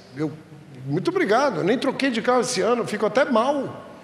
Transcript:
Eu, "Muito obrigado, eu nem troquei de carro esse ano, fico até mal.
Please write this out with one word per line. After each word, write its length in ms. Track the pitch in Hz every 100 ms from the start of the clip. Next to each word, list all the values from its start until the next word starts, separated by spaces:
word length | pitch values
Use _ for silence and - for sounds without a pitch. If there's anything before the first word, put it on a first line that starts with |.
| - 127
Eu, 160 | 156 - - - - -
"Muito 280 | 131 147 254
obrigado, 460 | 370 277 220 285 175
eu 60 |
nem 140 | 156 247
troquei 320 | 269 - 269
de 100 | 220
carro 200 | 226 254
esse 200 | 208 185
ano, 240 | 190 240
fico 220 | 175 208 214
até 180 | 220
mal. 600 | 302 233 247 294 190 - - -